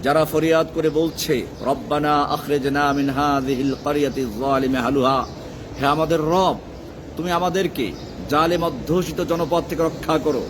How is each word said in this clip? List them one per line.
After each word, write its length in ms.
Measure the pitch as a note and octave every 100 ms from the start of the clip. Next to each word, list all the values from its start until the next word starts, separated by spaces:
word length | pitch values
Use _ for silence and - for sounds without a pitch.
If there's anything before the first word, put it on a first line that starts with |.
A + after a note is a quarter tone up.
যারা 220 | C3 D3+ D#3
ফরিয়াদ 420 | D#3 D#3+ D#3+ D#3+ D#3+
করে 140 | D#3
বলছে, 560 | C#3+ E3 - - C3+ F2 -
"রব্বানা 600 | A2+ B2 - D3 D3 D3
আখরিজনা 720 | C#3+ D3 - C#3+ C3+ C#3 C#3+
মিন 160 | C#3 C#3
হাযিহিল 640 | C3+ D3 C#3+ C3 C3 C#3
ক্বরিয়াতি 480 | C3 C#3+ D3 C#3+ B2+
যালিমি 560 | B2+ G#2+ C3+ C3+ C3 C3
আহলুহা", 480 | A#2+ C#3 B2+ C3+ A#2+ - - - - -
হে 40 | C3+
আমাদের 360 | D3 D#3 E3
রব, 360 | D3+ F3 F#3 B2 - - - - - -
তুমি 140 | E3+
আমাদেরকে 600 | E3+ F3+ F3+ F3+ - A2 - - - -
জালেম 340 | D3 E3 E3+
অধ্যুষিত 600 | E3+ C3+ A2 E3+ E3+ D#3+ E3+
জনপদ 380 | E3 E3 E3+ -
থেকে 140 | D#3+
রক্ষা 340 | D#3+ D#3 - D#3+
করো 240 | D3 C3 G2+